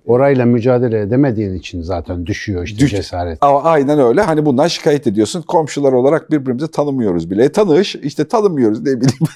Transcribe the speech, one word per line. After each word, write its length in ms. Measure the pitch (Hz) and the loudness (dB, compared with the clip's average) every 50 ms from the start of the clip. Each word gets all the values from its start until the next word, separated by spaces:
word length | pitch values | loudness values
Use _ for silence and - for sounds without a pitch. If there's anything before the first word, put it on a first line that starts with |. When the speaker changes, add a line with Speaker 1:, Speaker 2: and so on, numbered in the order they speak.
| - | -2
Speaker 1:
Orayla 400 | - 117 123 139 143 143 127 120 | 0 2 2 4 2 2 2 2
mücadele 540 | 120 120 120 110 131 127 123 127 120 113 110 | 2 2 2 2 2 2 2 0 0 -2 -2
edemediğin 540 | 104 98 117 131 147 139 110 107 107 98 92 | -2 0 0 2 2 2 0 -2 -4 -4 -6
için 280 | 85 - - - 87 | -8 -10 -10 -12 -10
zaten 440 | 80 85 92 85 78 - 92 87 87 | -8 -6 -6 -6 -6 -8 -8 -8 -6
düşüyor 380 | 80 101 - - - 98 110 110 | -6 -6 -6 -6 -6 -6 -6 -6
işte 140 | 113 107 104 | -6 -2 0
Speaker 2:
Düş- 120 | 139 131 | 0 0
Speaker 1:
cesaret. 480 | 101 98 - - - 90 87 87 82 78 | 0 -2 -6 -6 -6 -6 -6 -6 -4 0
Speaker 2:
A-, 220 | - 143 139 143 | 2 2 2 2
aynen 360 | 135 165 165 151 139 135 151 151 | 2 2 2 2 2 2 2 4
öyle. 220 | 135 120 156 185 | 4 4 4 2
Hani 240 | 214 175 160 151 151 | 2 2 0 0 2
bundan 200 | 151 127 123 151 175 | 0 2 2 2 0
şikayet 380 | - - - 160 147 143 - | 0 -2 0 0 0 2 0
ediyorsun. 360 | 120 98 107 107 104 - 180 | -2 0 0 0 0 -2 -8
Komşular 500 | 156 - 147 170 156 135 - 147 143 135 | -6 -2 0 0 0 0 -2 0 0 2
olarak 380 | 131 123 123 139 160 151 151 - | 2 4 2 2 2 0 -2 -2
birbirimizi 380 | 156 147 131 131 120 123 156 151 | -4 -2 -2 -2 -4 -4 -6 -6
tanımıyoruz 600 | - - 147 147 139 131 117 101 87 85 82 85 | -4 -4 -2 -2 -2 -2 0 0 0 -2 -2 -2
bile. 140 | 92 98 123 | 0 2 2
E, 80 | 147 | 2
tanış, 420 | 143 214 220 196 147 170 202 - - | 2 2 2 4 4 2 2 0 -4
işte 300 | - - 147 - - 147 - | -8 -8 -8 -4 -4 -4 -2
tanımıyoruz 520 | - 220 214 196 170 139 120 107 107 117 | 0 0 0 0 0 2 0 0 0 0
ne 180 | - 139 135 120 | -2 -4 -2 0
bileyim. 260 | 117 139 - - 165 - - | 0 0 0 0 -4 -4 -6